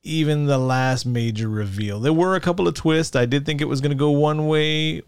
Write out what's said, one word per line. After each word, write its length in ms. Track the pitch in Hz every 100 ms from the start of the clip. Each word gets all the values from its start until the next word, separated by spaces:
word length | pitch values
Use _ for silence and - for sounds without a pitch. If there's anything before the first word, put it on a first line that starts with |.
even 440 | - 160 151 151 143
the 120 | 135
last 480 | 131 131 131 127 123
major 420 | 120 117 110 110
reveal. 520 | 107 101 98 104 101
There 120 | 131
were 220 | 160 180
a 60 | 190
couple 260 | 180 175 175
of 80 |
twists. 400 | 147 160 160 160
I 120 | 131 120
did 200 | 143 147
think 140 | 147
it 60 | 143
was 140 | 135
gonna 140 | 143
go 160 | 139 151
one 360 | 143 151 151 156
way 560 | 156 156 156 156 160